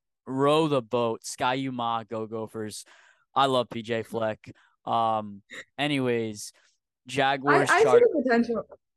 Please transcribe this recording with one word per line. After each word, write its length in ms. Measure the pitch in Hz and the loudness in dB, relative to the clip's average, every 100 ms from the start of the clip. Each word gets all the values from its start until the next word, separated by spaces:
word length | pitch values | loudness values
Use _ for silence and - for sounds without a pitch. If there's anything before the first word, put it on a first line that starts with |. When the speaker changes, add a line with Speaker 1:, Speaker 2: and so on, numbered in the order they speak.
| _ _ - | _ _ -8
Speaker 1:
Row 420 | 131 139 156 160 | 0 4 4 2
the 140 | 139 | 0
boat. 420 | 110 120 117 113 | 0 0 0 -2
Ski 300 | - - 131 135 | -8 -4 -2 -2
U 160 | 135 | -4
Ma, 300 | 123 117 113 | -4 -4 -4
go 220 | 113 113 110 | -6 -8 -8
Gophers. 580 | 113 107 113 107 - - - _ _ _ | -8 -8 -8 -10 -12 -18 -20 _ _ _
I 120 | - 139 | 0 2
love 240 | 127 113 | 2 0
P 120 | 117 | -6
J 200 | 110 113 | -6 -6
Fleck. 360 | 110 113 110 107 - - _ _ | -4 -4 -4 -6 -12 -20 _ _
Um, 580 | - 117 113 110 104 101 - - - - | -4 0 0 0 -4 -12 -20 -20 -16 -6
anyways, 720 | 147 139 127 120 110 104 - - _ _ _ _ - | -2 0 0 0 -2 -8 -14 -18 _ _ _ _ -8
Jaguars, 640 | 131 135 139 135 - - | -2 0 0 2 2 4
Speaker 2:
I, 40 | |
I 40 | 349 | 4
see 60 | |
Speaker 1:
Char- 160 | 453 480 | 6 6
Speaker 2:
the 220 | 480 330 | 6 2
potential. 380 | 254 233 233 220 - - _ | 2 2 0 -4 -8 -14 _